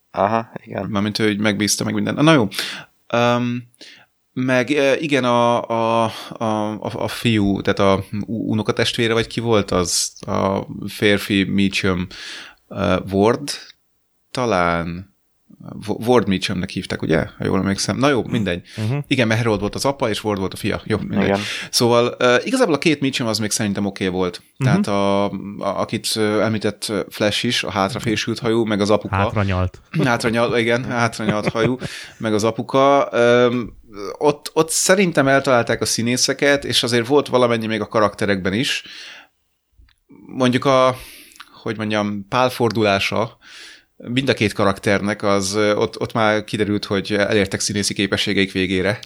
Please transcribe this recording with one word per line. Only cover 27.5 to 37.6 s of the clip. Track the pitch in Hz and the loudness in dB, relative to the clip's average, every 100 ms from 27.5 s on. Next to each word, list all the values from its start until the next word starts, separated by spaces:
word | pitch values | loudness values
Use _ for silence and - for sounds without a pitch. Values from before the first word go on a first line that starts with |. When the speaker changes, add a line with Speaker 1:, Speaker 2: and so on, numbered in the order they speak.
| 123 | -2
Speaker 2:
a | - | -2
hátrafésült | 101 98 113 117 107 - 110 | 0 0 -2 -2 -2 -2 -4
hajú, | 120 113 110 | 0 0 2
meg | 104 | 0
az | 101 | 2
apuka. | 104 101 98 | 2 2 -2
Speaker 3:
Hátranyalt. | 101 107 98 92 92 - _ 165 | 0 0 0 0 -2 -4 _ -2
Speaker 2:
Hátranyal-, | 135 117 120 117 117 117 | 0 2 0 0 2 2
igen, | 113 120 131 | 2 0 0
hátranyalt | 120 117 - 107 104 104 | 0 0 0 -2 -2 -2
hajú, | 113 113 127 - - - - | 0 0 0 -6 -12 -16 -8
meg | 113 | -2
az | 107 | 0
apuka. | 110 - 110 135 139 139 - | 0 -2 -2 2 4 4 2
Öm, | 117 120 120 123 123 101 - - 104 98 - | 2 4 6 4 2 -4 -12 -20 -14 -12 -2
ott, | 147 147 - | 0 0 -2
ott | 160 160 | -2 0
szerintem | - - 190 185 160 135 | 0 2 4 2 2 4
eltalálták | 135 139 123 117 117 | 2 4 2 2 -2
a | 113 | -2
színészeket, | - 117 123 - 131 143 139 - | -2 0 0 0 2 2 2 0
és | 120 | -2
azért | 120 120 113 | 2 0 4
volt | 143 131 | 2 4
valamennyi | 127 123 117 | 2 2 2